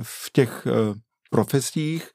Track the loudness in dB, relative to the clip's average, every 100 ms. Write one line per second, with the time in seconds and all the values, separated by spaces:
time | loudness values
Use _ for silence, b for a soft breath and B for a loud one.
0 | -10 -12 0 2 2 0 0 2 2 -2
1 | -12 _ _ 0 2 0 -2 -4 -4 -4
2 | -8